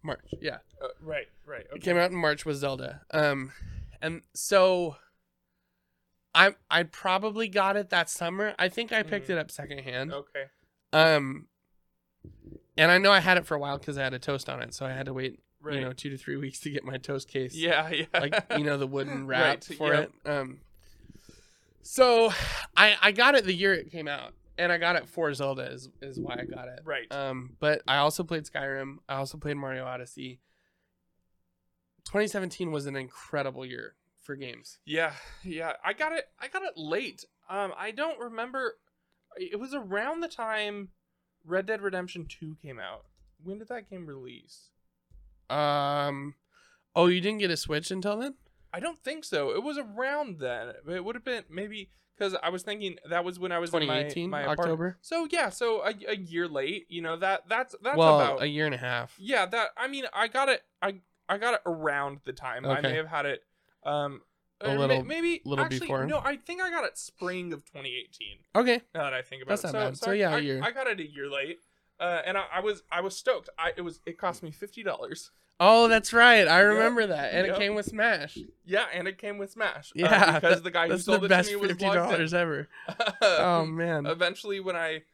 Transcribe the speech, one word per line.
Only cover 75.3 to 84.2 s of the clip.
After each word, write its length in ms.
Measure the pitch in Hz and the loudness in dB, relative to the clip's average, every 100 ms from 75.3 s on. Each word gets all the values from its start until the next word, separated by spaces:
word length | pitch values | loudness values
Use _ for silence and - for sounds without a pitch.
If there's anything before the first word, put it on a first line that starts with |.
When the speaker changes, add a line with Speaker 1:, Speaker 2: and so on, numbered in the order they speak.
| _ _ _ | _ _ _
Speaker 1:
Oh, 240 | 185 226 233 | 8 10 10
that's 240 | 226 - | 6 4
right. 360 | 233 240 226 175 | 8 10 10 10
I 120 | 170 | 10
Speaker 2:
Yep. 80 | 202 | 8
Speaker 1:
remember 380 | 214 226 240 214 | 8 4 4 2
that. 260 | 156 135 | 0 0
And 120 | 131 190 | 2 2
Speaker 2:
Yep. 80 | 190 | 2
Speaker 1:
it 40 | |
came 160 | 202 208 | 0 0
with 100 | 202 | -4
Smash. 520 | 220 226 185 147 - - _ - | 0 2 2 -4 -12 -18 _ -2
Speaker 2:
Yeah, 200 | 196 226 | 0 0
and 140 | 170 180 | -4 -6
it 120 | 190 | -6
came 180 | 208 208 | -10 -8
with 140 | 196 | -10
Smash. 400 | 220 208 - - | -4 -4 -4 -12
Uh, 20 | - | 0
Speaker 1:
Yeah, 400 | 180 208 180 160 | 6 8 8 8
Speaker 2:
because 160 | 170 175 | 6 4
Speaker 1:
that, 60 | |
Speaker 2:
the 80 | 175 | 2
guy 160 | 170 165 | 0 2
who 60 | |
Speaker 1:
that's 120 | 185 185 | 0 4
Speaker 2:
sold 160 | 196 | 4
Speaker 1:
the 40 | 190 | 6
Speaker 2:
it 40 | |
Speaker 1:
best 200 | 180 180 | 6 4
Speaker 2:
to 60 | 202 | 0
me 60 | |
was 100 | 196 | -2
Speaker 1:
fifty 140 | 180 196 | 0 2
dollars 480 | 196 170 170 160 | 4 4 2 2
Speaker 2:
locked 0 | |
in. 20 | 175 | 2
Speaker 1:
ever. 320 | 170 143 147 - - - 220 - | 0 -2 -6 -12 -14 -4 -4 4
Speaker 2:
<laughs> 0 | |
Speaker 1:
Oh, 440 | 208 170 180 170 160 | 4 6 4 4 2
man. 380 | 160 170 160 139 | -2 0 0 -2
Speaker 2:
Eventually, 520 | 165 | 0